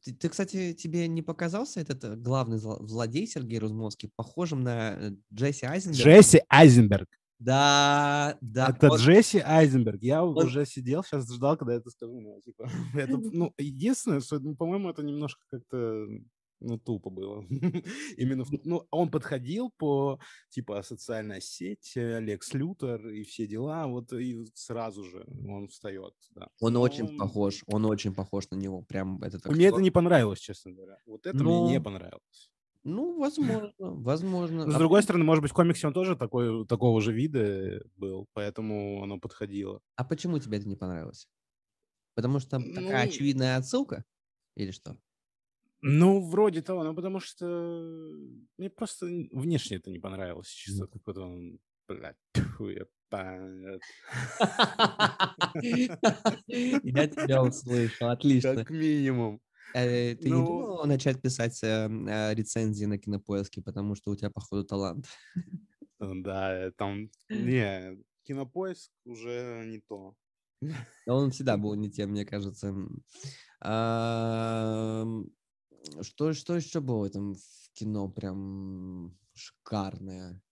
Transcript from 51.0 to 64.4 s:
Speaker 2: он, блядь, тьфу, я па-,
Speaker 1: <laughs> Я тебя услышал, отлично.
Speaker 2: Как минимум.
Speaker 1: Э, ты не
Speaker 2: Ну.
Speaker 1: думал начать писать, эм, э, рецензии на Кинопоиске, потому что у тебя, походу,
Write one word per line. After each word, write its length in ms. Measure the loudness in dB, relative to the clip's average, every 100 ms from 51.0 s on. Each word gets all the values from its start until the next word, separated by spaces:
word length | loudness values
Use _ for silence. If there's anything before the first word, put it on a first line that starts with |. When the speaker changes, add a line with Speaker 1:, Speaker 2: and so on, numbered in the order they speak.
| -14 -12
Speaker 2:
он, 360 | -12 -14 -16 -18 _ _ _
блядь, 300 | -14 -14 -18 _
тьфу, 360 | -4 -4 -6 -10
я 160 | -10 -14 _ _
па-, 680 | -10 -10 -12 -16 -16 -16 -16 -18 -20 -14 -10 -10 -2
Speaker 1:
<laughs> 2500 | -2 2 0 2 0 2 0 0 -4 -2 -4 -4 -2 0 -2 0 0 2 -2 -2 -8 -4 0 -2
Я 240 | 0 0 0
тебя 360 | 0 0 4
услышал, 680 | 4 0 -2 0 0 0 -4
отлично. 460 | 0 2 2 2 0
Speaker 2:
Как 140 | -4
минимум. 720 | -2 0 2 0 0 -2 -6 _ _ -10
Speaker 1:
Э, 420 | -2 0 0 -2 -2
ты 160 | 0
не 80 | 2
Speaker 2:
Ну. 40 |
Speaker 1:
думал 420 | 2 -2 -6 -4 0
начать 360 | 2 2 -2
писать, 380 | -2 -2 -4 -2
эм, 440 | -2 0 0 -4 -4
э, 260 | -2 -2 -2
рецензии 500 | -4 -2 -2 -2 -2
на 120 | -4
Кинопоиске, 640 | -4 -6 -4 -4 -4 -10
потому 340 | -12 -8 -6 -6
что 160 | -6
у 40 | -6
тебя, 140 | -6
походу, 340 | -8